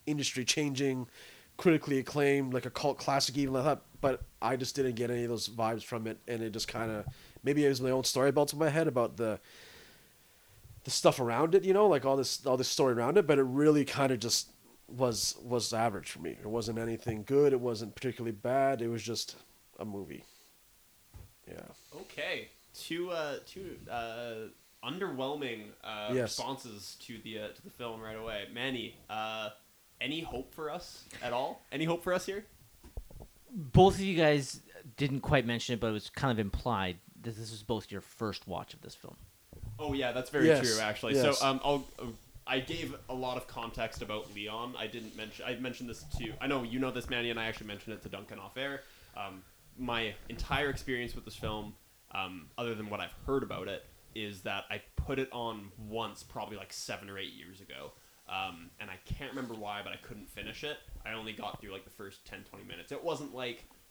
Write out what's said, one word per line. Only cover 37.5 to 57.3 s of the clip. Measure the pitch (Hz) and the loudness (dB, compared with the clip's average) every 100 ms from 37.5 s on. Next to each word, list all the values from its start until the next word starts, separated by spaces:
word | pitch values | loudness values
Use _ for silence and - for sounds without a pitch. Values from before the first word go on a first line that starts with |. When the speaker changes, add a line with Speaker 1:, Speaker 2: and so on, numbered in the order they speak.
Speaker 3:
was | 110 | -8
both | - 113 - | -2 -2 -2
your | 98 | -10
first | - - 113 92 - | -10 -6 -4 -4 -6
watch | 85 - | -8 -8
of | - | -12
this | - | -16
film. | - - - - _ _ - - - | -16 -16 -18 -20 _ _ -14 -12 -6
Speaker 2:
Oh, | 151 | -2
yeah, | 139 127 | 0 0
that's | 120 127 | 0 0
very | 151 160 | 6 8
Speaker 1:
Yes. | 147 | 8
Speaker 2:
true, | 123 110 | 6 2
actually. | 107 104 120 | 2 0 2
Speaker 1:
Yes. | 139 139 135 | 4 6 6
Speaker 2:
So, | 139 | 4
um, | 131 | 4
I'll, | 143 143 131 - | 2 2 0 -10
uh, | 120 113 - - - | -10 -10 -14 -12 -2
I | 131 | -2
gave | 131 165 143 135 - | 0 -4 -6 -8 -8
a | |
lot | 127 127 123 | -4 -2 -4
of | 120 | -6
context | - 113 117 113 - | -8 -8 -4 -4 -4
about | 113 107 - | -6 -6 -6
Leon. | 101 104 110 123 127 | -8 -6 -4 -6 -6
I | 107 | -6
didn't | 113 110 104 | -6 -10 -10
mention, | 110 - - | -10 -8 -6
I | 120 | -4
mentioned | 127 120 123 | -6 -6 -10
this | 113 - - | -10 -6 -6
to, | 113 - | -4 -4
I | 135 | -2
know | 139 | -2
you | 120 123 | -2 -2
know | 131 | -2
this, | 123 110 | -2 -2
Manny, | 123 120 | -2 0
and | 113 | -2
I | |
actually | 113 110 107 | -2 -4 -8
mentioned | 101 - | -10 -10
it | 104 | -10
to | - | -10
Duncan | 98 101 104 | -12 -12 -14
off | 98 123 | -12 -6
air. | 139 139 - - - 113 | -6 -6 -10 -20 -16 -10
Um, | 98 95 - - - - | -10 -12 -18 -20 -20 -8
my | 127 117 113 98 - | -2 0 0 -4 -10
entire | 113 - 139 143 | -6 -2 0 0
experience | 135 - 123 120 | -2 -2 -4 -4
with | 113 110 | -8 -10
this | - | -8
film, | 110 107 104 - - _ - | -6 -4 -6 -12 -20 _ -10
um, | - 92 92 76 - | -6 -6 -8 -12 -6
other | 120 | -4
than | 110 107 | -4 -4
what | 104 | -4
I've | 90 - - | -6 -8 -2
heard | 135 | 0
about | 104 95 95 | 0 -4 -6
it, | 95 - - - | -8 -10 -20 -14
is | 110 107 98 | -8 -8 -6
that | 104 98 - | -6 -6 -4
I | 104 - - | -8 -8 -6
put | - 135 | -2 -2
it | 131 | -2
on | 120 117 107 101 95 | -4 -6 -6 -12 -14
once, | 107 110 110 98 | -8 -4 -6 -8
probably, | - 120 104 104 | -12 -10 -8 -10
like, | 98 | -12
seven | - - 101 101 | -10 -8 -8 -8
or | 98 | -10
eight | 92 | -10